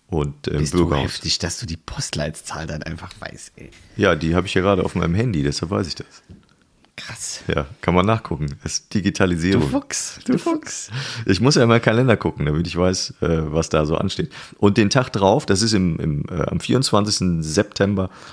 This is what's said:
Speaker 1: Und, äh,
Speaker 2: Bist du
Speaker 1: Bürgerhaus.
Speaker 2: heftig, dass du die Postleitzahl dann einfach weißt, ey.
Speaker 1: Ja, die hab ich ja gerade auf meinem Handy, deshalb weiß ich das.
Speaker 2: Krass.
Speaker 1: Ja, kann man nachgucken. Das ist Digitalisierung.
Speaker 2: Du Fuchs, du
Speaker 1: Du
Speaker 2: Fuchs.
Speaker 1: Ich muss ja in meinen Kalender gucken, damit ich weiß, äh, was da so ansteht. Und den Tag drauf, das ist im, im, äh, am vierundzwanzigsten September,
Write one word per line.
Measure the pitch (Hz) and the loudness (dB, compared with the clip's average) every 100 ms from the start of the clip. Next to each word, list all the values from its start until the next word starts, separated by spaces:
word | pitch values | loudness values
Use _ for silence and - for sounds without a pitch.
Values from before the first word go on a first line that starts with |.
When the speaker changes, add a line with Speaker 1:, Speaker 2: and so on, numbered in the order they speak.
| _ | _
Speaker 1:
Und, | 80 71 - - | -2 -2 -4 -6
äh, | 73 | -2
Speaker 2:
Bist | 73 | 0
du | 87 | 2
Speaker 1:
Bürgerhaus. | 82 73 | 2 2
Speaker 2:
heftig, | 67 - - - | -2 -6 -6 -4
dass | 87 - | -4 -6
du | - | -8
die | 82 | -10
Postleitzahl | - - - - 76 76 - 76 80 | -10 -10 -8 -6 -6 -8 -10 -10 -8
dann | 78 | -10
einfach | 82 80 92 - | -10 -12 -14 -14
weißt, | - - - - | -16 -14 -20 -20
ey. | - - - - | -20 -20 -16 0
Speaker 1:
Ja, | 101 82 | 2 2
die | 80 | 2
hab | 87 | 0
ich | 92 | 0
ja | 95 | 0
gerade | 92 95 | 2 2
auf | 90 92 | 0 -2
meinem | 85 | 0
Handy, | 87 123 85 | 0 0 0
deshalb | 69 71 85 | -2 -2 -4
weiß | 101 95 | -4 -4
ich | |
das. | - - - _ - _ _ _ _ _ - | -8 -14 -20 _ -20 _ _ _ _ _ -18
Speaker 2:
Krass. | - - - - - | -16 -12 -12 -10 -4
Speaker 1:
Ja, | 80 71 - | -2 -4 -4
kann | - | 2
man | 90 98 | 4 4
nachgucken. | 110 - 76 73 - | 0 -2 -4 -4 -6
Das | - | -8
ist | - - | -8 -4
Digitalisierung. | 107 92 - 95 87 90 95 | 0 0 2 2 4 4 4
Speaker 2:
Du | 76 | 2
Fuchs, | 285 - - - - | -2 -4 -8 -8 -10
du | - | -2
Speaker 1:
Du | 247 | 0
Speaker 2:
Fuchs. | 339 311 - - - 120 139 - 110 | 0 -2 -4 -12 -10 -10 -8 -6 0
Speaker 1:
Ich | 95 | 2
muss | 120 | 4
ja | 151 | 4
in | 117 | 6
meinen | 117 | 4
Kalender | - 113 131 104 | 4 4 4 4
gucken, | 87 - | 2 -2
damit | 73 76 85 | 0 0 0
ich | 82 | 0
weiß, | 92 92 - - | 2 0 -4 -4
äh, | 82 82 78 | 0 0 0
was | 78 80 | -2 0
da | 78 76 | 0 2
so | 82 | 0
ansteht. | 95 - - - - - | -2 -4 -6 -8 -20 2
Und | 101 101 | 4 4
den | 101 | 4
Tag | 135 123 | 2 0
drauf, | 110 98 123 - | 2 4 4 4
das | 95 | 2
ist | 113 | 4
im, | 104 90 78 | 2 2 0
im, | 80 73 - | -2 -2 -4
äh, | 87 | -4
am | - 85 | -2 -2
vierundzwanzigsten | - 123 139 104 107 104 92 82 | 0 0 2 2 2 0 0 0
September, | 78 78 - - 101 101 92 - - | 0 0 0 0 0 0 -4 -6 -20